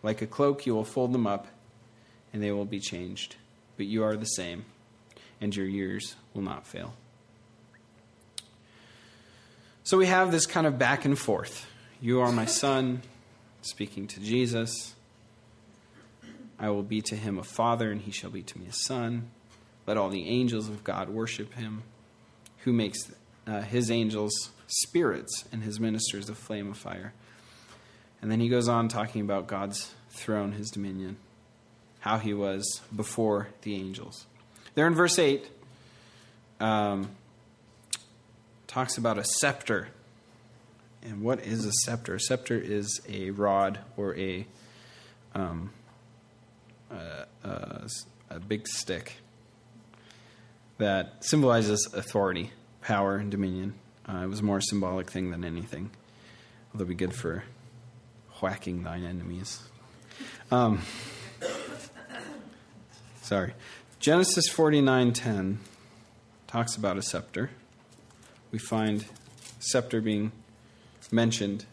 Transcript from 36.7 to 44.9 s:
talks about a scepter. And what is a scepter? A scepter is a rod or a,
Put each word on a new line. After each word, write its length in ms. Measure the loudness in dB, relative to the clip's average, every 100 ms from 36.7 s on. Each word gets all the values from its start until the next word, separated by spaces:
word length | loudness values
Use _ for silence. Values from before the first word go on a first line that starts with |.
| 4 2 0 -4 -10 -20 -20 -20 -20 -20 -20 -8 -8 -8 -20 -20 -20 -20 -20 -8
talks 320 | -2 -2 0
about 200 | 2 2
a 80 | 0
scepter. 640 | 2 2 0 -2 -2 -2 -14 -20 -20 -20 -20 -20 -20 -20 -20 -20 -18
And 200 | -10 -4
what 200 | 0 0
is 240 | 0 -2 0
a 60 | 0
scepter? 320 | 0 -2 -4 -4
A 40 |
scepter 380 | 0 -2 0 -2
is 440 | 0 -4 -2 -6 -6
a 220 | -6 -6
rod 480 | 2 4 6 4 0 -10 -4
or 180 | -4 -2
a, 320 | -2 -4 -8 -16 -20 -20 -20